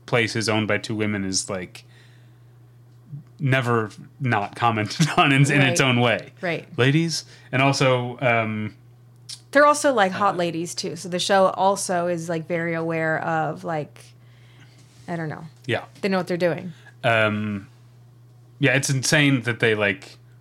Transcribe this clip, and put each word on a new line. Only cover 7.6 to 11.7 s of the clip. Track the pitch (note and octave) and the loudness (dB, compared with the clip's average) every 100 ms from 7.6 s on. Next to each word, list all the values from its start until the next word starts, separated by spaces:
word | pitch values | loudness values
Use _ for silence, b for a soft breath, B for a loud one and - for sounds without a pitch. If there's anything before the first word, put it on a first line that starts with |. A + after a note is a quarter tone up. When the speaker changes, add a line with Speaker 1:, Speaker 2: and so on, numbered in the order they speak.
Speaker 1:
also, | C#3 C#3 C3+ B2+ B2 A#2+ | 2 4 2 2 0 -2
um, | B2+ A#2 A2 G#2+ G#2+ - - - - - - - - | 2 2 0 -4 -6 -10 -20 -20 -20 -20 -20 -20 -2
Speaker 2:
They're | C#4 D4 | 4 4
also, | D4 D4 | 4 2
like, | B3 F#3+ | 2 0
hot | F#3 G3+ F3 | 0 -2 0
Speaker 1:
uh, | |
Speaker 2:
ladies, | F3 E3 E3+ - | -2 -4 -8 -8
too. | F#3+ E3+ | -10 -10
So | F3+ | -8
the | F3 | -4
show | - G3 F#3+ | 2 4 4
also | - F#3+ | 2 0